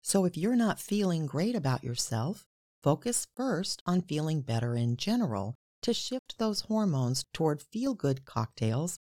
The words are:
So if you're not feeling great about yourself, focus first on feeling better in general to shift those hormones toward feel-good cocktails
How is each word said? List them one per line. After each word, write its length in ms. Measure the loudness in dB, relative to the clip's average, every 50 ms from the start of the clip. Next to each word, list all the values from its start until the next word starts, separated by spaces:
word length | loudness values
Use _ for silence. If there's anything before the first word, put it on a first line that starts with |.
So 240 | -2 2 2 4 4
if 100 | 2 0
you're 200 | 0 0 2 4
not 240 | 4 4 2 0 -2
feeling 480 | -4 -2 0 0 2 2 0 0 -2
great 280 | -2 -2 0 0 0 0
about 280 | 0 0 0 0 0 -2
yourself, 600 | -6 -4 -4 -4 -2 -2 -2 0 -2 -4 -6 -12 _ _ _ _ _ _ _
focus 460 | 2 2 2 2 0 -2 -2 -2 -4 _ _
first 480 | -4 -2 0 0 0 -2 -4 -6 -6 _
on 160 | 0 0 0
feeling 400 | 0 0 -2 -2 0 0 0 -2
better 340 | 0 0 0 0 0 0 0
in 220 | 2 2 2 0
general 560 | 0 0 0 0 0 0 0 -2 -2 -4 -4 -8 _ _ _ _ _ -2
to 100 | 0 0
shift 460 | 0 -2 -4 -6 -6 _ -10 -4 -2
those 220 | -2 0 0 -2
hormones 640 | -2 0 0 2 2 2 2 2 2 2 0 -2 -4 _ -4
toward 260 | 0 2 2 2 0
feel-good 640 | -4 _ -6 -2 -2 -2 -2 2 2 0 0 0 -4
cocktails 720 | -6 -2 -2 -2 -2 _ -2 0 0 2 0 -2 -4 -6 -10